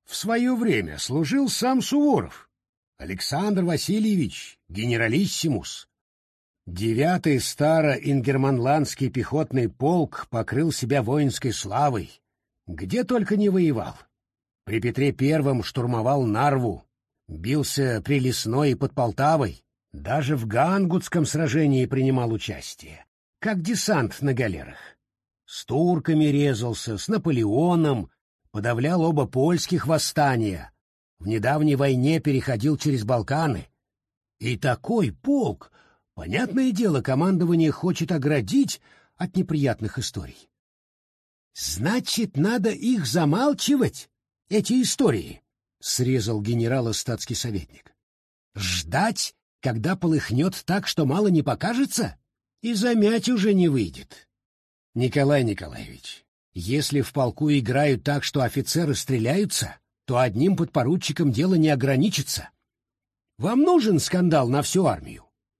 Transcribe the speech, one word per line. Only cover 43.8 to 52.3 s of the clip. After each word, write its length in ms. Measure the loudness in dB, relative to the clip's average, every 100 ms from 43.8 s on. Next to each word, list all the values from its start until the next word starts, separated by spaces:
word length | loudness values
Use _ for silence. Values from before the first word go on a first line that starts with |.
| 2 -2 -14 _ _ _ _
эти 320 | -2 2 2
истории», 600 | 2 2 2 2 -4 -14 _ _ _ _
срезал 600 | -6 -2 0 0 0 -2
генерала 520 | -2 0 0 0 -2
статский 420 | -4 -4 -6 -6
советник. 600 | -6 -6 -6 -8 -16 _ _ _ _ _ _ _
Ждать, 800 | -8 -4 -4 -4 -2 0 -2 -8 -10 _ _
когда 340 | -4 -2 -2
полыхнет 680 | 0 0 0 0 0 0 -2
так, 220 | -4 -4 -2
что 180 | -2
мало 240 | 0 2 4
не 140 | 2
покажется, 760 | 2 -2 -2 0 -2 -2 -4 -6 _